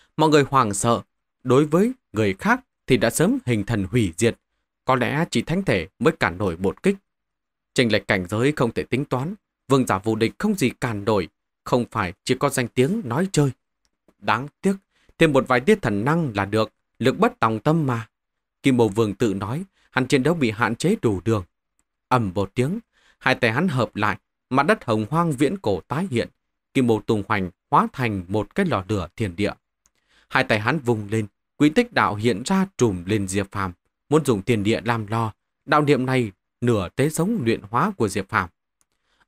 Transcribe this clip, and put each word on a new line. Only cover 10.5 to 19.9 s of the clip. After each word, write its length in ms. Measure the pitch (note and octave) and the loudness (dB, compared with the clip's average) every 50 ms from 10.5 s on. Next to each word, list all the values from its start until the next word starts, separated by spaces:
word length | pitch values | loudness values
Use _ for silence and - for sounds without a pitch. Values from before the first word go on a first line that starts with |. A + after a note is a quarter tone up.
| G#3 | -2
gì 160 | - C3+ A#2 - - | 0 -2 -2 -2 -4
cản 240 | - B2 A2 G2+ G2+ | -6 -6 -6 -4 -2
nổi, 240 | A2 A2 G2 E2+ D#2 _ _ _ _ _ _ - | 0 0 0 -2 -4 _ _ _ _ _ _ -6
không 200 | - C3+ B2 A#2 - | -2 -2 -2 -2 -2
phải 220 | - A2+ G2 F2+ F2 _ - | -4 -4 -4 -4 -6 _ -4
chỉ 100 | - B2+ | -4 -2
có 140 | B2+ C#3+ C#3+ | 0 0 -2
danh 200 | - C3+ B2 A2 | -2 -2 -4 -2
tiếng 340 | - B2+ B2 D3 G3+ A#3 F#3+ | 0 0 0 0 0 -4 -4
nói 240 | A#2 A2+ C#3+ F#3+ F#3+ | -4 -2 -2 -2 0
chơi. 180 | - D3+ C#3+ C3+ - _ _ _ _ _ _ _ _ _ _ _ _ _ | 2 2 2 2 0 _ _ _ _ _ _ _ _ _ _ _ _ _
Đáng 300 | G2+ A2 G#2+ A#2 C3+ D3 _ _ | -2 0 0 0 -2 -8 _ _
tiếc, 140 | - F#3+ G3+ G3 _ _ _ _ _ _ _ - | -4 -4 -4 -4 _ _ _ _ _ _ _ 2
thêm 140 | E3 D#3 | 4 4
một 160 | C3+ C3+ A2 - | 4 2 2 2
vài 120 | B2+ B2+ | 0 2
tia 140 | B2+ G3 A3 | 4 2 2
thần 300 | G#3 - A#2+ G#2 G2+ G#2+ | 2 2 -2 -2 0 0
năng 280 | C3+ D#3 F3 E3 C3 G#2 | 0 0 0 0 -2 -2
là 100 | G2+ G2 | -4 -2
được, 280 | G2 G#2 A2 A2 - _ _ _ _ _ - | 0 0 -2 -2 -2 _ _ _ _ _ 0
lực 200 | A2+ B2+ B2+ C#3+ | 0 0 2 2
bất 220 | G#3 B3 B3 - | 0 0 0 0
tòng 200 | - A2+ A2 A2 | 0 0 0 0
tâm 260 | - D3+ D#3+ E3+ D3+ | 0 0 0 2 0
mà. 220 | C3 B2 A2+ A2+ _ _ _ _ _ _ _ _ _ _ _ | -2 -4 -4 -8 _ _ _ _ _ _ _ _ _ _ _
Kim 180 | - C#3 B2+ A#2+ | 0 2 4 4
Ô 80 | A#2 G#2+ | 4 2
Vương 260 | F#2+ A2+ A#2 G#2 F#2+ | 2 0 0 0 0
tự 200 | - B2 G#2+ F#2+ | -2 -2 -2 0
nói, 300 | G2 G2+ G2 B2 E3 G3 _ _ _ _ | -2 -4 -6 -6 -8 -10 _ _ _ _
hắn 160 | _ | _